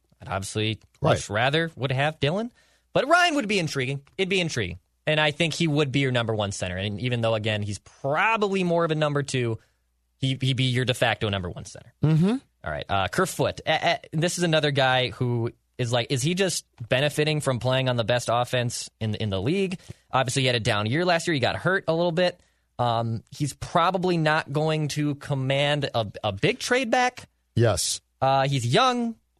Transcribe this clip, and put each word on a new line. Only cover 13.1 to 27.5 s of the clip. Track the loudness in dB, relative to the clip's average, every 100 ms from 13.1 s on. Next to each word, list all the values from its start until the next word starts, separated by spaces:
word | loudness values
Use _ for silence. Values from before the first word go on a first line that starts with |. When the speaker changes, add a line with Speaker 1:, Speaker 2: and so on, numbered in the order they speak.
| 0 -2 0 -2 -2 -2
Speaker 1:
A-, |
a-, | 0 0 -2 -4 -2
this | -2 0
is |
another | 2 2 2
guy | 2 2 2 0
who | -2 -2 -2 -2 -8 _ -6
is | -2
like, | -2 0
is | 0
he | 0
just | 0 0 -2 -8 -14 -2
benefiting | 0 2 0 0 0
from | 0 0
playing | 0 2 2
on | 0
the |
best | 2 0 2
offense | 0 0 0 -2 -4 -10 -6
in, | -4 -2
in | -2
the | -2
league? | 0 0 -2 -4 -12 -20 _
Obviously, | -2 0 0
he | 0
had |
a | 2
down | 0 0 0
year | 0
last | 2 0 0
year. |
He | 0
got | 0 0
hurt | 0 0 0
a |
little | 0 0
bit. | 2 0 -2 _ _ _ -2
Um, | 0 0 -2 -4 -8
he's | -6 -6
probably | -6 -2 0 2 2 0 2
not | 2 2 0
going | -2 0 0 -2
to | -2 -2 -4
command | -4 -4 0 0 2 0 0
a, | -2 -4 -4
a | -4
big | 0 0 0
trade | 0 0 2
back. | 2 2 -2 -12 _ _